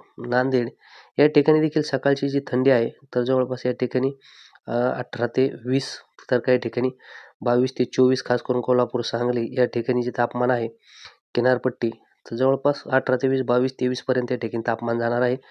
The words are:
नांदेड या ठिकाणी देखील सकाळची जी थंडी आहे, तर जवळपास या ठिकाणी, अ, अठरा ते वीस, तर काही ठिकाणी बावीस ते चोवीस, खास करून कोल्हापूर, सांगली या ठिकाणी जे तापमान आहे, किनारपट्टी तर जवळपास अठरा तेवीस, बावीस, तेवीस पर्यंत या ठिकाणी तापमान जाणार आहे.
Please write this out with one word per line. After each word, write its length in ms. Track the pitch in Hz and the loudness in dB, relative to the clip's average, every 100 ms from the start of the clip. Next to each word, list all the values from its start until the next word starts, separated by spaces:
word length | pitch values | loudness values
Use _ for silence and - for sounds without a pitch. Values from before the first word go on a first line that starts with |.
| - - 123 | -8 -14 -2
नांदेड 420 | 123 131 131 120 - - - - - | 0 2 0 0 -6 -20 -20 -8 2
या 80 | 147 | 4
ठिकाणी 320 | 151 143 156 | 4 4 4
देखील 220 | 156 156 | 2 0
सकाळची 480 | 147 131 139 139 143 | -2 0 0 0 0
जी 100 | 139 139 | -2 -2
थंडी 220 | 127 131 | 0 4
आहे, 200 | 127 117 | 2 0
तर 320 | - - 127 | -6 -6 -4
जवळपास 440 | 123 131 127 127 127 | 0 0 0 -2 -4
या 60 | |
ठिकाणी, 460 | 120 123 139 135 139 - - - _ - | -2 -2 0 -2 -4 -14 -20 -20 _ -6
अ, 40 | |
अठरा 560 | 120 123 127 127 - 117 | -2 0 -2 -8 -4 -2
ते 260 | 127 135 - 117 | 0 0 -2 -4
वीस, 340 | 135 - - - - - | -2 -4 -12 -20 -20 -2
तर 80 | 123 | -2
काही 180 | 131 127 | 2 0
ठिकाणी 320 | 117 123 127 127 - - - _ | 0 -4 -4 -4 -16 -20 -20 _
बावीस 320 | 120 123 127 - | 0 2 0 0
ते 60 | 123 | -2
चोवीस, 400 | - 127 127 - | 2 2 2 0
खास 160 | 123 | -2
करून 200 | - 123 | 0 -2
कोल्हापूर, 400 | 120 123 120 120 | 0 0 0 -2
सांगली 540 | 117 117 123 120 113 127 | -4 -2 -2 -2 -2 0
या 80 | 123 | 0
ठिकाणी 360 | 120 117 123 | 0 -2 -2
जे 100 | 120 120 | -2 -2
तापमान 340 | 120 123 123 | -2 0 0
आहे, 160 | 123 113 - _ - - - _ - | 0 -2 -8 _ -20 -20 -20 _ 0
किनारपट्टी 560 | 123 123 127 - 113 - _ _ - | 2 2 0 -2 -6 -6 _ _ -10
तर 40 | 117 | 0
जवळपास 480 | 131 135 143 143 - | 0 2 0 -2 -2
अठरा 240 | 131 131 127 | 0 2 0
तेवीस, 260 | 131 131 | 0 0
बावीस, 320 | 123 123 127 | 0 0 0
तेवीस 280 | - 127 127 | -2 -2 -2
पर्यंत 280 | - 127 123 | -2 -2 -2
या 60 | 123 | -4
ठिकाणी 260 | 113 117 113 | -4 -4 -4
तापमान 320 | 113 117 117 | -4 -4 -2
जाणार 220 | 117 120 | -2 0
आहे. 140 | 123 131 - | 0 -2 -6